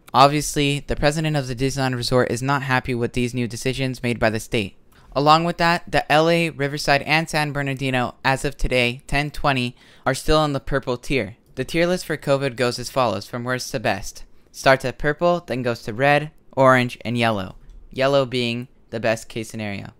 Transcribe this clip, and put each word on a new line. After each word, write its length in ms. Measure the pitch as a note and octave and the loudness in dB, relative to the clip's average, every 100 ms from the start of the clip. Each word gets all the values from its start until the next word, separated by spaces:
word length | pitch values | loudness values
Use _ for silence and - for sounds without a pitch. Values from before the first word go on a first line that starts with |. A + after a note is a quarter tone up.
| - | 0
Obviously, 720 | A#2+ C#3+ D3+ C#3+ D3+ C#3+ C#3+ - | 6 6 6 0 0 0 0 -4
the 80 | A#2 | 0
president 400 | D3 D#3 D#3 D3+ | 0 2 0 -2
of 120 | B2+ | -4
the 80 | A#2+ | -2
Disneyland 400 | C3+ C3 C3 B2 | -2 0 -2 -2
Resort 360 | A#2 B2+ B2 | 2 2 2
is 100 | A#2 | 0
not 220 | C3+ C#3+ | -2 -2
happy 320 | C3+ B2+ - A#2+ | 0 -2 0 -2
with 180 | A#2 | -2
these 200 | - A#2+ | -2 -2
new 140 | B2+ A#2+ | -2 -6
decisions 560 | A#2 C3 B2+ C3 B2 | -4 -4 -2 -4 -4
made 160 | B2 A2+ | -4 0
by 100 | A2+ | 0
the 100 | A2 | 0
state. 360 | - A#2+ G2 - _ - - | -2 -4 -4 -8 _ -20 -6
Along 300 | - D3 D#3 | 2 6 6
with 140 | E3+ F3 | 4 0
that, 340 | E3+ F3 - | 0 0 0
the 180 | C#3+ - | -2 4
L 180 | D3+ D#3+ | 4 4
A, 220 | E3+ E3 | 2 0
Riverside, 500 | C3+ C#3 D3 - C#3 | -2 -6 -4 0 0
and 260 | - D#3 E3 | 2 0 0
San 240 | D#3+ D3+ | -2 -2
Bernardino, 640 | C#3 C#3 C3 C3+ C3 A#2+ - | -4 -4 -2 -2 0 -2 -2
as 220 | C3 C3+ C#3+ | -2 0 -2
of 120 | - | -2
today, 440 | - B2+ A#2+ B2+ - | 0 2 2 -2 -4
ten 240 | C#3+ D3 | -2 -2
twenty, 440 | - D3+ C3 B2 - - - B2+ | -2 0 0 -2 -6 -20 -6 -4
are 80 | |
still 320 | C3 - D#3 D3+ | -2 2 2 2
in 80 | |
the 60 | C#3 | -2
purple 380 | - C#3 C3 B2 | -2 -4 -2 -6
tier. 380 | - C3+ G2 - _ - | -2 -2 -4 -10 _ -10
The 100 | B2+ | -4
tier 220 | E3 E3+ | 0 0
list 180 | F3+ - | 0 -4
for 100 | D3+ | -6
covid 400 | D3 C#3 C#3 A#2+ | 0 0 0 -2
goes 220 | B2 A#2+ | -2 -2
as 140 | A#2+ | -4
follows, 340 | C3+ A#2+ G2 - | 0 0 -2 -6
from 180 | B2 | -8
worst 280 | A#2+ B2+ - | -4 -6 -6
to 80 | C3 | -4
best. 440 | A2 F#2+ - - - - _ | -2 -2 -6 -12 -18 -20 _
Starts 340 | - C#3 C3 B2+ | 0 4 4 2
at 140 | - | -2
purple, 440 | D3+ D3 F3 F3 - | -4 0 0 0 -2
then 160 | B2 | -4
goes 180 | B2 A#2 | -4 -4
to 100 | - | -6
red, 360 | G#2+ C#3 D3 D3+ - - | 0 2 2 0 -10 -8
orange, 460 | - C3 B2+ B2 - | 2 6 6 2 -4
and 160 | - A#2+ | -4 0
yellow. 380 | A2+ G#2 F#2+ - - - - | 0 0 -4 -12 -20 -20 -12
Yellow 340 | - C3+ C#3 | 0 2 4
being 440 | B2+ B2 A#2+ A#2+ B2 _ _ | 2 0 -2 -4 -8 _ _
the 80 | A2+ | -4
best 300 | A2+ A2+ - | -2 -2 -4
case 200 | A#2 A2 | -10 -8
scenario. 440 | A2 G#2+ G2 - | -8 -8 -8 -12